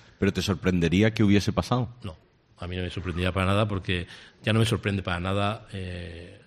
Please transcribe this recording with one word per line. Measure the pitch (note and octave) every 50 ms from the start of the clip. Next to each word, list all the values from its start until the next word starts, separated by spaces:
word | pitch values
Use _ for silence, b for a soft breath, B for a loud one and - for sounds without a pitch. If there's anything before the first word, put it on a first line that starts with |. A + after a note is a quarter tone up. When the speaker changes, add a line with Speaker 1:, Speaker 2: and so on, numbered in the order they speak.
| - - - -
Speaker 1:
¿Pero | G2 G2
te | F2 F#2 E2+
sorprendería | G2 F#2+ D#2+ - F#2 F2+ F2 E2+ E2 D#2+ F#2+ G#2+ A2
que | A2 A2+ A2
hubiese | G2 G2+ G2+ F#2+ G#2+ -
pasado? | - - - B2 B2 A#2+ - - - -
Speaker 2:
No, | G2 E2 - _ _ _ _ _ _ _
a | - F2
mí | F2 F2+
no | F2+ F2+
me | F2
sorprendería | - - E2+ F2+ E2 E2+ F#2 F#2
para | E2+ F#2+ F#2
nada, | F#2 G2+ G2+ A2+
porque | G#2+ G2+ F#2 - - F#2 F2 E2+ B B B B B B B -
ya | A2 G#2+
no | A2+
me | A2+
sorprende | A2 G#2 F#2 - G2+ G2+ F#2+
para | F2+ F#2+ F2+ F2
nada, | F2 F#2+ G2 G2+ G2+ G2+ G#2+ - - - -
eh, | G2 F#2 F#2 F2+ F2+ F2 F2 E2+ E2 F2 F2 - - -